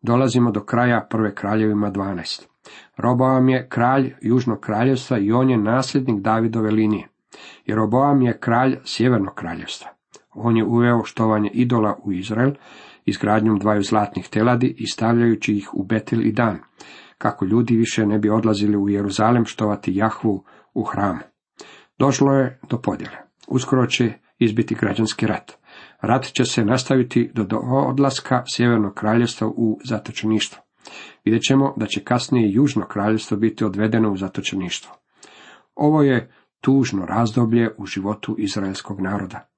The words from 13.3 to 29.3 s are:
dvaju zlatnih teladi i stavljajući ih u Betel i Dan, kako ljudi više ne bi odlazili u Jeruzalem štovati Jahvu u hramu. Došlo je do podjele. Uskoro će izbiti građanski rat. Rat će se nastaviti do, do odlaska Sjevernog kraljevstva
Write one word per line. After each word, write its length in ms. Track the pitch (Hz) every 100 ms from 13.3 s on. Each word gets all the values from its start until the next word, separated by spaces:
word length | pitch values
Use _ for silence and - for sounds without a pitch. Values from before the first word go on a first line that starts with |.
| 110 110 104
dvaju 220 | 104 104
zlatnih 480 | 98 110 104 - 90
teladi 460 | 107 117 123 127 -
i 100 | 110
stavljajući 680 | - 113 117 117 110 -
ih 160 | 104 98
u 120 | - 95
Betel 360 | 110 - 117
i 100 | 113
Dan, 280 | 107 117 90 - _ - - - _
kako 280 | 107 - 95
ljudi 300 | 110 120 117
više 300 | 117 - 107
ne 140 | 107
bi 100 | 107
odlazili 480 | 110 110 101 104 104
u 120 | 101
Jeruzalem 560 | 101 101 95 110 120 113
štovati 500 | - 107 101 - 95
Jahvu 480 | 110 - 117 95 - - _
u 100 | -
hramu. 360 | 107 - 101 82 - _ _ _ - - _ _
Došlo 340 | 135 131 139
je 260 | 139 127 127 -
do 80 | 120
podjele. 360 | - - - - - _ -
Uskoro 400 | 127 123 131 120
će 260 | - 120 107 _ _
izbiti 360 | 117 107 - 113
građanski 520 | 107 98 110 - 110
rat. 300 | 104 - - _ - - _
Rat 240 | - 123 123
će 200 | - 123
se 200 | - 104
nastaviti 680 | 127 - 135 123 - 117
do, 100 | 120
do 140 | 98 104 123 131 139
odlaska 540 | 127 139 131 - 127 123
Sjevernog 480 | - 123 117 104
kraljevstva 540 | - 107 117 117